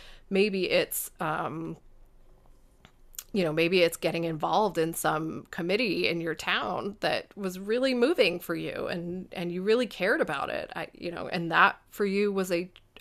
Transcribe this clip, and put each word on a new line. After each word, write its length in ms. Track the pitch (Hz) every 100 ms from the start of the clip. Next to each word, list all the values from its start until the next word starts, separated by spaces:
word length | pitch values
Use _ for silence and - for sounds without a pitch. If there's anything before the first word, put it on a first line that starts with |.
| - - -
Maybe 400 | 196 208 190 180
it's, 440 | 175 - - - -
um, 560 | 165 160 165 156 165 165 - - - - - - - - _ _ - _ - - -
you 120 | 208
know, 80 | 170
maybe 300 | 156 170 185
it's 140 | 165 -
getting 280 | 170 165
involved 540 | 165 156 165 165 208 170
in 140 | 165
some 540 | 165 156 156 160 156 -
committee 580 | - 170 208 240 170 180
in 120 | 170
your 140 | 165
town 640 | 160 - 196 208 180 196 202
that 260 | 165 196 - -
was 220 | 190 180
really 340 | 202 233 269
moving 460 | 247 254 339 202 175
for 160 | - 160
you 320 | 160 - -
and, 400 | 180 170 185 -
and 220 | - 175
you 100 | 175
really 240 | 190 226 247
cared 340 | - 190 302
about 280 | 196 143 -
it. 240 | - -
I, 140 | - - -
you 140 | 175
know, 160 | 170 -
and 240 | 180 165
that 260 | 165 190 - _
for 160 | - 208
you 260 | 196 208
was 180 | 196 190
a, 180 | 175 180 - _ -